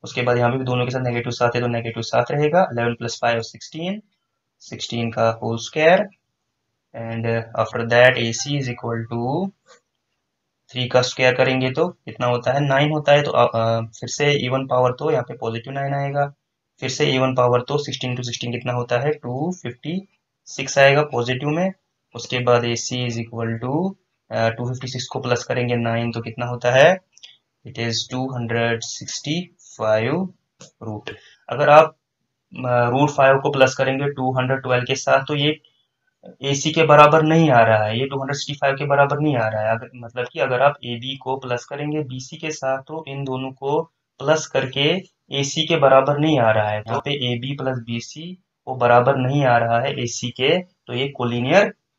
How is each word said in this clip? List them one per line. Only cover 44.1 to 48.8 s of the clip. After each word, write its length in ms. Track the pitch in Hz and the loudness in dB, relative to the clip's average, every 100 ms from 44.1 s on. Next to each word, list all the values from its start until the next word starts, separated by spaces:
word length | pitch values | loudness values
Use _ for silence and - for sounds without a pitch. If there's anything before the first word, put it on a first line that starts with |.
| _ | _
plus 260 | 147 156 - | -2 -2 0
करके 380 | 135 127 139 143 180 185 _ _ | -4 -4 -2 0 0 -4 _ _
एसी 340 | 139 139 - 156 | -6 -4 -4 0
के 100 | 160 | 2
बराबर 420 | 139 135 135 143 | 6 6 4 0
नहीं 200 | 156 143 | 2 2
आ 120 | 113 | 2
रहा 180 | 110 107 | 2 0
है। 100 | 107 | -4
यहाँ 200 | 107 120 | -4 -6
पे 340 | 143 143 123 | -4 -4 -4
B 220 | 120 131 143 | -4 -6 -6
plus 220 | 131 127 | -4 -6
बीसी 600 | 113 117 - 147 165 185 _ _ - | -6 -8 -8 -14 -16 -16 _ _ -12
वो 80 | |
बराबर 420 | 127 | -2